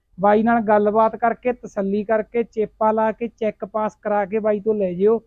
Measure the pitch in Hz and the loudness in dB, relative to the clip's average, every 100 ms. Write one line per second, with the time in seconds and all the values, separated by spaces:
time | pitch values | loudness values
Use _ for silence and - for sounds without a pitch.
0 | _ - 202 214 226 233 208 208 208 220 | _ -2 2 4 4 2 2 2 2 2
1 | 220 226 233 226 247 247 214 208 196 202 | 2 0 -4 -2 -4 -6 -8 -6 -2 -2
2 | 202 220 214 240 226 220 208 - 220 220 | -2 -2 -2 -4 -4 -4 -6 -2 0 2
3 | 220 214 233 - 214 - 196 220 214 - | 0 -2 -8 -6 -6 -6 -8 -6 -6 -6
4 | 214 208 190 220 214 214 214 214 185 180 | -4 -2 -2 -2 -2 -2 -2 -2 -2 0
5 | 208 226 | 2 0